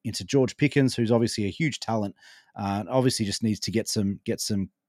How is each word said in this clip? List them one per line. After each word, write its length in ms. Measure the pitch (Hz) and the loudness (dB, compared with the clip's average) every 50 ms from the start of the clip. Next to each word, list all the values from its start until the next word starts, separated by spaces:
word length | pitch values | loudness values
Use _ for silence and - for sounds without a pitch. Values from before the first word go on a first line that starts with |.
| - | -8
into 200 | 113 98 - 92 | -8 -8 -8 -6
George 320 | - - 139 131 117 - | 0 2 2 2 2 0
Pickens, 400 | - 147 143 - 143 135 127 - | 0 0 2 4 4 2 2 2
who's 160 | - 120 107 | 2 2 4
obviously 320 | 120 117 117 110 - - 104 | 4 4 4 2 0 -2 -2
a 60 | 98 | -4
huge 300 | - - 165 151 - - | -2 -2 -2 -4 -4 -4
talent, 360 | - - 113 110 104 101 - _ - - - - _ _ - - | -6 -4 -2 -2 -2 -4 -8 _ -20 -20 -20 -20 _ _ -12 -6
uh, 200 | 104 98 98 101 | -4 -2 -2 -2
and 80 | 104 85 | -2 0
obviously 360 | 123 131 127 131 - - 113 | 2 4 4 4 2 2 -2
just 200 | 98 98 - - | -2 -2 0 0
needs 160 | 110 107 - | 0 0 0
to 100 | - - | -2 -2
get 180 | 92 113 104 - | -2 -2 -2 0
some, 300 | - 110 101 98 101 - - | -2 0 0 0 -2 -4 -4
get 160 | - 110 - | -6 -4 -4
some 300 | - - 107 98 95 - _ _ _ | -2 -2 -2 -2 -2 -4 _ _ _